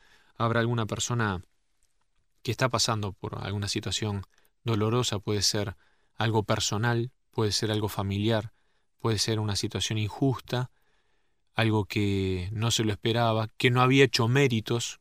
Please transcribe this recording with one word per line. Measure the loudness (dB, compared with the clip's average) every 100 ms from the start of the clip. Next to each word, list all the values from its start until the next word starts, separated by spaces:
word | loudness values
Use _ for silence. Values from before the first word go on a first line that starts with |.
| -20 -20 _ -4
habrá | 0 2
alguna | 2 0 -2
persona | -2 -2 0 0 -2 -8 _ _ _ _ _ _ _ _ _
que | -6
está | 0 0
pasando | 2 0 0 -4
por | -6 -10 -8
alguna | -6 -4 -4
situación | -4 -4 -4 -4 -4 -8 _ _ _ -2
dolorosa, | 0 2 2 0 -2
puede | -2 0
ser | 0 0 -4 -6 _ _ _ -4
algo | 0 0
personal, | 0 0 -2 -2 0 0 -2 -8 _
puede | -2 0
ser | 0 -2
algo | -2 -2
familiar, | -4 -4 -2 0 0 -2 -12 _ _ _ _
puede | -2 0
ser | 0 -2
una | -2 -4
situación | -4 -4 -4 -2
injusta, | -4 0 0 0 -4 -4 -4 _ _ _ _ _ _ _ _ 0
algo | 2 2 0
que | 0 0 0 0 -2 -4
no | -4 -2
se | 0
lo | 0
esperaba, | -2 -2 0 2 0 -2 0
que | 2
no | 4
había | 6 6
hecho | 6 4 2
méritos | 4 4 2 -2 -4 -4 -10